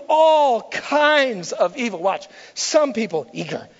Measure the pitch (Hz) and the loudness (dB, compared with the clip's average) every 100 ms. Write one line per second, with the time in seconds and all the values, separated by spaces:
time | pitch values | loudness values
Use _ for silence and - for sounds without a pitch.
0 | 285 311 320 311 285 233 - - - 285 | 0 4 6 4 4 0 -4 -10 -2 2
1 | 294 302 269 202 165 294 180 - 240 180 | 4 4 2 -4 -8 -2 -2 0 -6 -2
2 | 190 175 - - - - - 320 294 226 | -4 -4 -8 -20 -16 -10 0 2 2 0
3 | 220 160 127 - 160 - - | -4 -4 -6 -10 -10 -10 -12